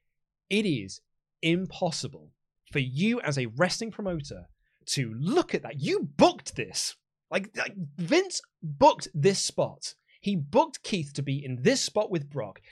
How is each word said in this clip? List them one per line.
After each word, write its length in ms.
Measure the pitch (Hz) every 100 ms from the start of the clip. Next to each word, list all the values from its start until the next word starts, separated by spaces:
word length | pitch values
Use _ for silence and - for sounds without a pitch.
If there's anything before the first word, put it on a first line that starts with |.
| _ _ _ _ -
It 160 | 202
is 360 | 214 131 95 - _ _ _ _
impossible 920 | 165 175 185 - 180 - 135 - - _ _ _ _
for 60 | 147
you 420 | 127 131 214 240
as 180 | 151 139
a 80 | 120
wrestling 440 | 120 180 - 226
promoter 560 | - 196 170 143 - - _ _ _ -
to 280 | - 117
look 400 | 113 160 339 -
at 80 | 160
that. 180 | 113 131
You 220 | 180 392 175 -
booked 400 | 330 359 - -
this. 400 | 101 - - - _ _ _
Like, 200 | 185 190 -
like, 180 | 269 202 147 139
Vince 440 | 170 320 381 - - _
booked 460 | 160 143 294 - -
this 240 | 151 180 190
spot. 560 | - - 123 - - - _ _
He 160 | 202 190
booked 460 | 143 214 311 -
Keith 300 | - 190 139
to 80 | -
be 220 | 139 139
in 180 | 143 123
this 180 | 156 262
spot 300 | - 208 214
with 200 | 175 143
Brock. 300 | 139 104 - -